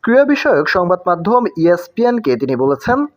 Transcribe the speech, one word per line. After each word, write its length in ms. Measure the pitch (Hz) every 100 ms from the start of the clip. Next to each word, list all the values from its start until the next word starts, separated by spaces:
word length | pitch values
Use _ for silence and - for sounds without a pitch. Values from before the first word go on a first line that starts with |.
ক্রীড়া 220 | - 247
বিষয়ক 460 | 277 277 302 165 151
সংবাদ 300 | 196 175 180 180
মাধ্যম 400 | 170 165 247 226 -
ইএসপিএনকে 760 | 165 175 - - 240 240 214 120
তিনি 200 | 127 127
বলেছেন 500 | 135 139 - 254 294